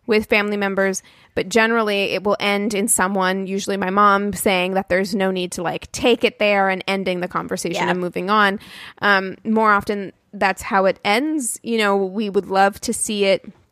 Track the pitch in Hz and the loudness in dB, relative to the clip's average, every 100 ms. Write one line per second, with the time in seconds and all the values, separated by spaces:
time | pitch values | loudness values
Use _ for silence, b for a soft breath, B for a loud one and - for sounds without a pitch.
0 | - 214 214 214 208 208 202 196 196 190 | -2 0 2 0 0 -2 -2 0 0 -2
1 | b b b - 185 226 220 233 214 202 | b b b -6 0 2 2 2 0 -2
2 | 196 - 208 196 202 202 202 202 220 - | -2 -2 -2 -2 0 0 -2 -2 -2 0
3 | 185 202 185 190 190 196 196 196 190 196 | 0 0 0 -2 -4 -6 -4 -4 0 4
4 | 208 196 202 180 220 185 180 185 - 180 | 4 4 0 -2 0 2 0 -2 0 0
5 | 190 190 190 185 180 - 165 165 - - | 0 0 0 -2 -6 -6 -6 -8 -12 -2
6 | 254 233 233 - 208 202 190 185 - 196 | 2 2 2 0 2 2 2 0 -2 -2
7 | 185 180 180 175 165 180 175 175 175 180 | -2 -2 -4 -6 -6 -6 -4 -2 -2 -2
8 | 175 170 180 214 202 190 B B B B | -4 -6 0 4 4 0 B B B B
9 | 202 196 190 - 220 220 220 202 202 208 | 2 2 0 -8 -2 2 4 4 0 -6
10 | 185 - _ 202 196 190 - 202 190 - | -6 -14 _ -2 -2 -2 -2 2 2 0
11 | 202 220 302 311 233 - 226 226 208 196 | 0 0 0 -2 -4 -8 -4 0 2 0
12 | 190 196 208 196 180 190 196 202 - 220 | -2 -4 -2 -2 0 2 2 2 -6 -4
13 | - 208 196 196 - - _ | -4 0 2 2 -2 -20 _